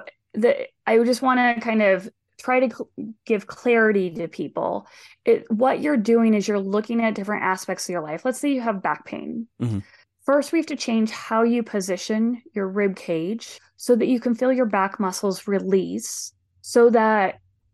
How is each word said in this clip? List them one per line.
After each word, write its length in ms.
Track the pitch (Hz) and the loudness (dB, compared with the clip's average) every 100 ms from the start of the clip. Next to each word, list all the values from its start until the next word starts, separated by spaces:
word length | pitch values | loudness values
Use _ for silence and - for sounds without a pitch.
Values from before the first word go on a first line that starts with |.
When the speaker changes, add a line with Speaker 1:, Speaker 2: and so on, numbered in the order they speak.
| - - _ | -2 -20 _
Speaker 1:
the, 320 | 220 233 - - _ - | -2 0 0 -4 _ 0
I 100 | 226 | 2
would 100 | 233 | 2
just 140 | 240 | 0
wanna 380 | 262 247 247 233 | 0 2 2 0
kind 220 | 233 220 | 0 2
of 280 | 202 185 196 _ _ - | 4 2 -2 _ _ -10
try 220 | - 254 | 0 2
to 120 | 254 | 2
cl-, 160 | - - - 220 - - | -2 -14 -12 -12 -8 -2
give 220 | 208 - | -2 -4
clarity 640 | - 247 233 220 202 180 | -4 2 4 4 4 0
to 180 | 170 165 | -4 -8
people. 580 | - 143 - - 202 - - - _ - | -6 -8 -4 -4 -4 -8 -20 -20 _ 0
It, 180 | 226 - | 2 2
what 300 | 214 262 - | 0 2 2
you're 160 | 302 269 | 2 2
doing 360 | 202 233 220 214 | 4 4 6 4
is 120 | 196 | 2
you're 100 | 202 | -2
looking 460 | 190 208 220 233 | 0 -2 0 0
at 120 | 226 214 | 0 -2
different 280 | 196 208 | -6 -2
aspects 420 | 185 190 - 185 - | -2 -2 -4 -8 -6
of 20 | |
your 100 | 175 | -6
life. 220 | 156 165 | -6 -6
Let's 160 | 262 240 | -4 -2
say 100 | 294 | -2
you 80 | 262 | -2
have 200 | 233 196 | -2 -2
back 220 | 165 147 | -2 -4
pain. 440 | - - - - 226 - | -6 -12 -10 -10 -10 -6
Speaker 2:
Mm-hmm. 180 | 120 101 - _ _ _ - | -4 -4 -8 _ _ _ 0
Speaker 1:
First, 260 | 285 277 | 0 2
we 60 | 330 | -2
have 60 | 311 | -2
to 80 | 294 | -6
change 360 | - 226 220 | -2 0 0
how 320 | - - 226 | -4 -2 0
you 180 | 233 240 | 2 0
position 800 | 226 208 185 180 - 220 233 240 - | -2 -4 -4 -6 -4 -2 -2 -4 -8
your 140 | 208 190 | -6 -4
rib 280 | 202 202 185 | 0 0 -2
cage 640 | - 160 175 233 - - _ - | -4 -4 -4 -6 -10 -20 _ -6
so 180 | - 233 | 2 2
that 120 | - | 2
you 120 | 247 | 0
can 140 | 247 | 0
feel 180 | 226 254 | 0 0
your 140 | 254 233 | 2 2
back 340 | 202 196 - | 0 0 -2
muscles 480 | 185 185 202 185 - | -4 -2 -4 -4 -2
release, 880 | 196 190 190 170 208 - - - _ _ _ | -2 0 -2 -2 -6 -8 -12 -14 _ _ _
so 280 | - 240 233 | 0 6 6
that 460 | 226 220 214 185 - _ _ _ | 6 4 2 0 -4 _ _ _